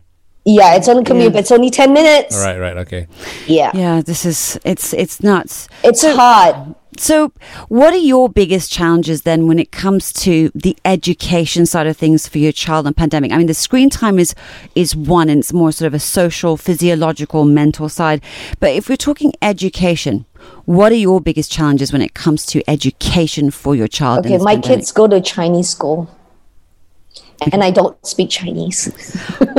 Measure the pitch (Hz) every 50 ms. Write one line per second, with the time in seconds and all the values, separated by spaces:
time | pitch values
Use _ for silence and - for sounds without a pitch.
0 | _ _ _ _ _ _ _ _ - 208 214 208 196 175 170 - 262 247 240 254
1 | 233 262 262 240 240 226 - 214 196 - 247 240 247 254 247 - 277 269 277 294
2 | 320 311 302 285 - - - 101 98 98 90 92 92 90 90 87 90 - - 90
3 | 87 - - - - - - - - - 160 160 143 - - 190 180 175 165 165
4 | 156 - 170 - - 175 160 - - - - - - - - - - - - 160
5 | 190 160 - - - 208 196 180 - - - - - - - - - 233 226 -
6 | - 311 285 254 247 247 240 214 180 170 139 139 139 151 160 _ _ _ - -
7 | - - 311 311 302 294 - - - - - - - - 220 233 277 320 349 370
8 | 339 277 262 254 254 240 - 208 196 165 185 185 - - - - 175 165 170 170
9 | 170 160 160 147 - 170 165 160 165 160 160 170 - - - - - 196 196 190
10 | - - - - - 190 170 160 160 151 - 151 - 185 - - - 180 190 175
11 | - 175 175 - - - 180 170 170 147 - 170 170 165 - 170 151 156 156 -
12 | - 156 160 156 - - - 156 147 156 147 - - - 160 156 147 143 - -
13 | 175 - - 151 143 110 101 156 170 160 160 - - - - 254 262 277 - -
14 | 240 214 196 185 175 160 - - - - - - - - - - 180 - - 156
15 | 151 139 180 175 165 156 147 147 123 - 160 175 165 160 151 - 165 156 143 147
16 | - - - 202 180 170 160 - - 170 160 151 - - 180 156 175 175 170 156
17 | 156 160 160 - 147 - - 160 147 147 147 147 147 151 151 - 156 151 - -
18 | 170 160 151 147 - - - - - - - - - 160 131 175 214 - 262 254
19 | - 285 294 - 294 294 - - - 208 202 170 185 190 - - 180 180 170 156
20 | - 147 104 101 127 _ _ _ - - - - - - 170 180 202 220 226 233
21 | 208 185 185 190 151 165 156 156 151 - - - 156 147 139 139 139 135 - 139
22 | 110 - - - - 165 151 151 - - - 160 - - 151 147 - 135 - -
23 | - - - 180 165 151 - - 147 143 143 - - 139 143 127 107 - - -
24 | 151 127 120 127 143 - 196 180 185 208 214 214 - 240 254 233 - - - -
25 | 220 214 202 190 185 - - - 170 170 175 175 180 - - - - 147 156 165
26 | 170 165 - _ _ _ _ _ _ _ _ _ _ _ _ _ _ _ _ _
27 | _ _ - - - _ _ - 147 151 160 196 202 185 185 190 175 156 - _
28 | - - - - 185 180 - - 190 175 170 165 165 175 180 - - 185 - -
29 | - - - 185 - - - - 269 - 277